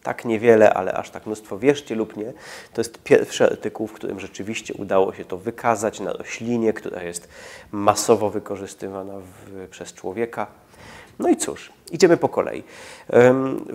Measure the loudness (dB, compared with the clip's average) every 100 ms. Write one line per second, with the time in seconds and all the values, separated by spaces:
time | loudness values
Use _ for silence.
0 | -10 -6 -2 2 6 8 8 6 -2 -6
1 | -8 -12 -10 -10 -10 0 0 0 -4 -6
2 | -6 -6 -12 -12 -18 -20 -12 -6 -6 -8
3 | 4 4 4 2 2 2 -8 -8 -10 -8
4 | -10 -10 -12 -12 -10 -10 -10 -10 0 2
5 | 2 -2 -12 -8 -8 -4 -2 0 -2 -4
6 | -8 -8 -10 -10 -4 0 0 -2 -8 -10
7 | -10 -12 -16 -20 -20 -20 -12 0 2 2
8 | 4 4 2 -2 -8 -10 -10 -12 -12 -10
9 | -12 -14 -16 -20 -18 -16 -16 -16 -16 -10
10 | -10 -6 -6 -6 -10 -12 _ -20 -20 -20
11 | -20 -4 0 0 -2 -8 -14 _ -4 2
12 | 4 4 2 -2 -4 -6 -14 -20 -20 -20
13 | 2 6 6 6 0 -6 -8